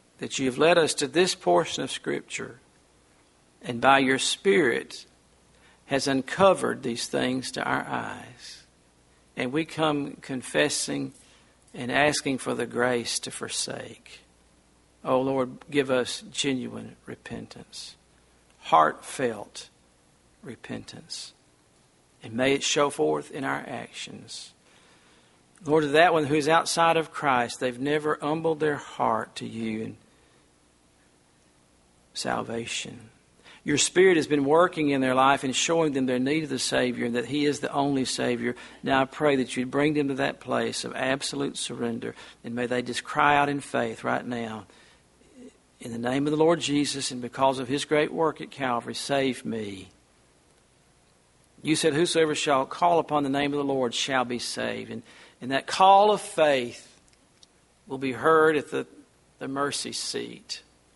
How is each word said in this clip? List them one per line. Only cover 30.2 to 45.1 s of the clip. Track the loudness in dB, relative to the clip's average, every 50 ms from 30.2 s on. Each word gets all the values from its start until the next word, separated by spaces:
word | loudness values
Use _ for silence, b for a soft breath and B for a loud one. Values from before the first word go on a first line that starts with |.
| b b b b b b b _ _ _ _ _ _ _ _ b b b b b b b b b b b _ _ _ _ _ _ _ _ _ _ _ _ -12
salvation. | -8 -4 -4 -4 -4 -4 -6 -8 -8 -6 -6 -8 -8 -8 -10 -14 -16 -20 -20 _ _ _ _ _ B B B B B B
Your | -2 0
Spirit | 2 2 2 6 6 8 8 8
has | 6 4
been | 2 0 0 2
working | 4 6 6 6 4 2 0 0 0
in | 2 2
their | 2 2 4
life | 6 6 6 4 4 0
and | -4 -2
showing | -2 0 2 2 2 2 2 0
them | 0 0
their | 0 0
need | 0 0 0 0 -2 -2
of | -4
the | -4
Savior | -4 -2 0 0 0 0 0 -2 -2 -4
and | -2 -2
that | -2 -4
He | -2 -2 0 0
is | 0 0 -2
the | -4 -4
only | -2 0 0 0 0 0 -2
Savior. | -2 -2 -2 0 -2 0 0 -2 -4 -4 B B B B B
Now | B 0 2 2 2
I |
pray | 0 -2 0 2 2 4
that | 2 0 -2 -2
you'd | -6 -4 -2
bring | 0 0 2 2 2
them | 0 0
to | -2 -2
that | -2 -2 -4 -4 -6
place | -6 -4 -2 -2 -2 -2 -4 -6 -8
of | -8 -6
absolute | -4 -2 -2 -2 -2 -4 -8 -6 -4 -6 -6 -6
surrender, | -8 -8 -8 -6 -6 -6 -6 -6 -6 -8 -10 -12 B B B B B -12
and | -8 -4
may | -4 -2
they | -2 -2 -2
just | -2 -4 -6 -6 -6
cry | -4 0 4 4 6 6
out | 6 4 2
in | 0 -4
faith | -6 -4 -2 -2 -2 -2 -4 -6 -4
right | -2 -2 -2 -4
now, | -6 -8 -6 -8 -8 -10 -12 -14 b b b b b b b b _